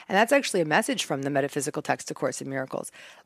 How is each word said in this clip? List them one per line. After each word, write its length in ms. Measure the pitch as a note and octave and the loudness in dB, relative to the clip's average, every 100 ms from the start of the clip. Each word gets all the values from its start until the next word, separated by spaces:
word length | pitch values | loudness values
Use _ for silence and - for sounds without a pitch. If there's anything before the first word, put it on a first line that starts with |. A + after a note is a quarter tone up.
| - | 0
And 80 | F#3+ | 2
that's 160 | A3+ | 6
actually 280 | C#4+ - G3 | 4 2 0
a 60 | D#3 | 4
message 380 | D#3+ A3 A#3+ | 4 2 -2
from 180 | - C#3 | -2 -2
the 80 | C#3 | 0
metaphysical 520 | C#3+ C#3 D3+ C3+ D3+ | 0 0 -2 -4 -4
text, 280 | - B2+ - | -2 -4 -4
A 40 | |
Course 280 | - C3 - | -4 -4 -4
in 60 | C3+ | -8
Miracles. 420 | C3+ C3 - - - - - | -6 -6 -8 -10 -14 -20 -20